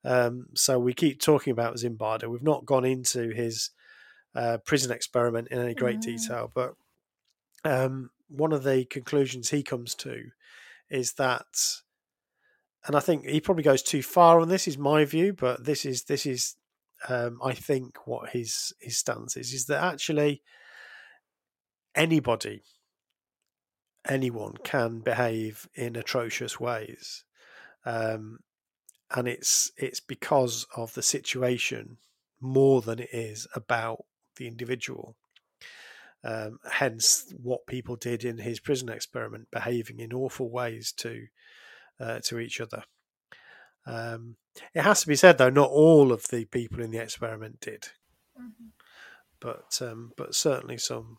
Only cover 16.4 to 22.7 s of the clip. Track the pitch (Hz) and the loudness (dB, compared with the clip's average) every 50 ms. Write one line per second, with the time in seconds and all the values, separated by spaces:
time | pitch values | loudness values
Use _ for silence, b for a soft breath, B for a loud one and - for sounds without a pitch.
16.4 | - - - _ _ _ _ _ _ _ _ _ - 127 127 123 120 120 120 120 | -4 -6 -8 _ _ _ _ _ _ _ _ _ -8 -6 -4 -4 -4 -6 -6 -4
17.4 | 123 131 123 - - - 143 131 127 127 - - - - 120 120 - - - 123 | -4 -4 -4 -6 -2 -2 -2 -2 -2 -8 -16 -18 -10 -8 -8 -8 -8 -6 -6 -6
18.4 | 117 113 - - - - - _ - 123 120 - - - 113 113 110 - - 131 | -6 -4 -6 -6 -6 -8 -10 _ -12 -6 -6 -4 -4 -4 -6 -6 -8 -10 -10 -10
19.4 | 117 120 131 131 - - 147 143 165 180 160 135 - - 160 147 147 147 143 - | -8 -8 -6 -6 -4 -2 -2 0 0 -2 -2 -4 -4 -2 0 2 2 2 0 -2
20.4 | B B B B B B B B B B B B B B B B B _ _ _ | B B B B B B B B B B B B B B B B B _ _ _
21.4 | _ _ _ _ _ _ _ _ _ _ _ 147 160 165 160 151 113 123 113 110 | _ _ _ _ _ _ _ _ _ _ _ 2 2 4 4 2 2 2 -2 0
22.4 | - 107 104 - _ _ | -2 -10 -10 -12 _ _